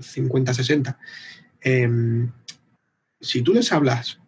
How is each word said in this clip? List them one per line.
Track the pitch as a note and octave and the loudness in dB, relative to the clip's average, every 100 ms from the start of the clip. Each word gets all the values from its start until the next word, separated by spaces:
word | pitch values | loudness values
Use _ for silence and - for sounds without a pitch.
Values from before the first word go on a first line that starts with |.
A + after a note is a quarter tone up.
cincuenta, | - C#3 C3 C3 B2+ | -10 -6 -2 0 0
sesenta. | B2+ B2+ D3+ B2+ - - - - - _ _ | 0 0 0 -2 -8 -14 -20 -20 -20 _ _
Em, | C3+ B2+ A#2+ A#2 A#2 A#2 A#2+ - - - _ _ _ _ _ _ | 0 2 2 2 0 0 -2 -6 -20 -20 _ _ _ _ _ _
si | - - | -6 0
tú | C3 | 2
les | A#3 A#3+ | 2 2
hablas | D#3+ C#3 A#2+ - - | 2 2 0 -4 -14